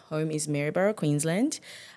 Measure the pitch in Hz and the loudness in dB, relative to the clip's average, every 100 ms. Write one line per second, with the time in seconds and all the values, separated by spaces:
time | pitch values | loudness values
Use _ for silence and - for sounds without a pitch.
0 | - 156 156 156 151 147 147 165 196 214 | -6 -2 0 -2 0 0 0 2 2 2
1 | 156 147 156 180 285 - - - - | 2 2 2 2 0 -2 -10 -18 -18